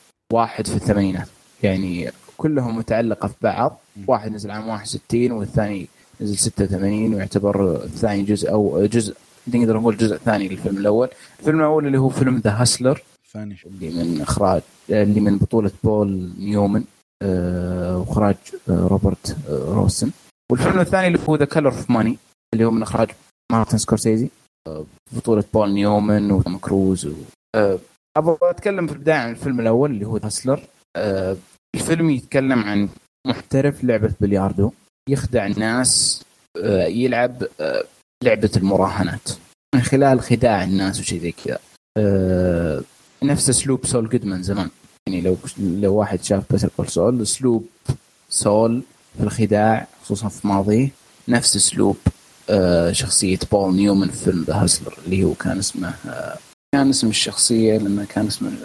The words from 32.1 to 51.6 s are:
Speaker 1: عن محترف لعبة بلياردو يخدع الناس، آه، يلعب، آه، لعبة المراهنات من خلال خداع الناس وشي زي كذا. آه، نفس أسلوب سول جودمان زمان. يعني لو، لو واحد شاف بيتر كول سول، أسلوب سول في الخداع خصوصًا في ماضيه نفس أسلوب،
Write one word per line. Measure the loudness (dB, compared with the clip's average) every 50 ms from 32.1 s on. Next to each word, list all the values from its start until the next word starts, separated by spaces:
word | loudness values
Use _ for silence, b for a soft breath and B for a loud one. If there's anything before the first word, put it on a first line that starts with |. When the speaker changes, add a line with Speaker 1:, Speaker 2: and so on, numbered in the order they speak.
| 0 0 -2 -2 -2 0 0 2 0 0
Speaker 1:
عن | 0 0 0 -2 -2 -2 -6 -12 _ _ _ _ -6
محترف | -4 -4 -4 -4 -2 0 0 2 0 -2 0 0
لعبة | 0 2 2 0 0 0 0
بلياردو | 0 0 2 2 0 0 0 0 0 0 -2 _ _ _ _ _ _ -2
يخدع | -2 -2 -2 0 0 0 0
الناس، | 0 -2 -2 0 0 0 0 2 2 2 2 0 -2 -4 -6 -10 -18 _ _ _ _ -8 -4 0
آه، | 2 2 2 2
يلعب، | 0 0 0 0 2 2 2 0 0 -2 -6 -8 -8 -6 -6
آه، | -4 -2 -2 -4 -4 -6 _ _ _ _ _ _ 0
لعبة | 2 2 4 2 2 2
المراهنات | 2 2 2 4 4 2 2 0 -2 -4 -4 -4 -6 -8 -10 -12 -12 -16 _ _ _ _ _ 0
من | 0
خلال | 2 2 2 4 4 4 4 2
خداع | 2 0 0 2 4 2 2 2 0
الناس | 0 0 0 0 -2 -2 -4
وشي | -6 -6 -6 -6
زي | -6 -8
كذا. | -8 -8 -8 -8 -8 -8 -10 _ _ _ _ _ -2
آه، | 0 2 2 2 2 2 2 2 2 2 2 2 0 0 -2 -2 -4 -8 -12 _ _ _ _ _ _ 0
نفس | 0 0 2 2 0
أسلوب | 0 0 0 0 -2 -2 -2
سول | -2 -2 -2 0 0
جودمان | -2 -2 -2 -4 -4 -4 -4
زمان. | -4 -4 -4 -4 -6 -10 _ -20 _ _ _ _
يعني | -6 -4 -2
لو، | 0 0 -2 -2 -4 -10 -6
لو | -4 -2 -2 0 0 2 2 2
واحد | 2 0 0 -2 -4 -2
شاف | 0 -2 0 2 0
بيتر | 2 2 2 0 -2
كول | -4 -6
سول، | -2 0 2 2 2 2 0
أسلوب | -2 -4 -2 0 0 0 0 0 -2 -6 _ _ -6 -6 -6 -6 _ _ _ _ _ _
سول | -4 0 2 4 4 4 4 2 2 -2 -6 -10 _ _ _ _ -6
في | -4 -2
الخداع | -2 0 0 0 2 4 4 4 4 2 0 -2 -8 -16 -16 -8
خصوصًا | -6 -6 -4 -4
في | -6 -6 -4 -2
ماضيه | 0 2 2 2 2 2 2 2 0 -4 _ _ _ _ _ _
نفس | 0 0 0 2 0 0
أسلوب، | 2